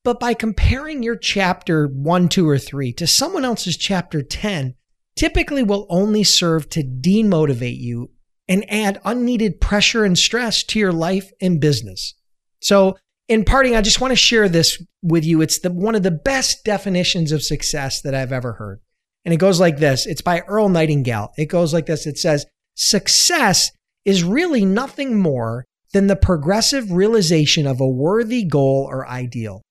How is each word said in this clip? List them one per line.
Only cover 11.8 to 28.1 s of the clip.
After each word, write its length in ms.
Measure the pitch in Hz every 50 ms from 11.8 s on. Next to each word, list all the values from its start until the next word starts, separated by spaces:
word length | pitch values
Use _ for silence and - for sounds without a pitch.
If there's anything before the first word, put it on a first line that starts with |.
| 110 98 90 - - - - _ _ _ _ _ _ _ _ _ -
So 340 | - 202 196 190 190 190 - _ _ _ _ _ -
in 160 | 226 220 208
parting, 320 | - - 269 269 254 233
I 60 | 220 202
just 180 | 220 - -
want 120 | 254 262 254
to 40 |
share 320 | - - - 240 226 208 196
this 340 | 170 165 156 - - - 170 - _ _ -
with 240 | 170 160 170 151
you. 160 | 160 165 156 156
It's 160 | 151 - -
the, 120 | - 180
one 240 | 180 175 190 220 226
of 100 | 214 180
the 60 | 190
best 540 | 165 147 - 269 277 262 254 - - - -
definitions 680 | 214 208 196 - 202 185 180 180 - - 180 165 143
of 120 | 156 147 -
success 580 | - 156 139 - - - 147 135 131 - -
that 140 | - 143 135
I've 180 | 135 131 123 131
ever 220 | 127 120 123 107
heard. 260 | - 110 101 95 107 _ _ _ _ _ _ _ _ -
And 80 | 175 170
it 60 | 156
goes 200 | 185 196 185 165
like 160 | 185 170 151
this. 300 | 135 156 143 131 123 -
It's 160 | - 165 - -
by 180 | 175 175 165
Earl 300 | - - 202 220 214 196
Nightingale. 640 | 180 165 160 156 151 143 127 123 117 110 104 - -
It 140 | - 156 147
goes 240 | - 175 175 156 156
like 100 | 170 -
this. 220 | - 160 147 -
It 100 | 156 135
says, 300 | - - 170 151 - - - _ _ _ _ _
"Success 1000 | - - - - 196 - - - - - - 359 320 262 208 170 165 - - - _ _ _ _ _ -
is 180 | 202 196 185 170
really 400 | 175 208 285 359 359 302 240 196
nothing 560 | 190 190 220 269 262 - - 277 269 233 208
more 460 | 185 160 135 123 113 113 113 123 127 _ _ _ _ _ -
than 140 | 196 196
the 100 | 196 196
progressive 760 | 190 - - 180 156 139 165 196 220 226 - 294 269 233 202 170
realization 760 | 180 190 214 233 220 185 156 175 160 151 143 - 165 147
of 120 | 139 131 123
a 80 | 135
worthy 560 | 131 131 127 143 165